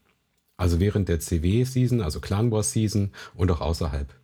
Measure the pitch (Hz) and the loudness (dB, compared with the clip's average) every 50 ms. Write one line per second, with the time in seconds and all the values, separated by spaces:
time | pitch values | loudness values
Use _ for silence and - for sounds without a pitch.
0 | _ _ _ _ _ _ _ _ _ _ _ - 92 87 85 82 95 104 - 104 | _ _ _ _ _ _ _ _ _ _ _ -2 0 2 2 2 2 2 2 0
1 | 92 - 87 80 - - 92 80 73 90 101 120 127 127 131 127 127 123 127 117 | 0 0 0 -2 -2 -2 -2 0 2 2 2 2 0 0 0 0 0 2 2 0
2 | 101 80 76 - - - 98 101 117 120 107 107 104 - - 113 110 104 - 104 | 0 -2 -4 -6 -4 -2 0 0 2 2 2 0 0 0 0 0 0 2 2 0
3 | 101 95 - - - - - - 98 92 90 78 - 80 85 - 87 80 67 69 | 0 -2 -4 -10 -18 -14 -4 0 0 2 2 0 0 -2 -2 -2 -2 -4 -4 -4
4 | 69 - - _ | -6 -8 -12 _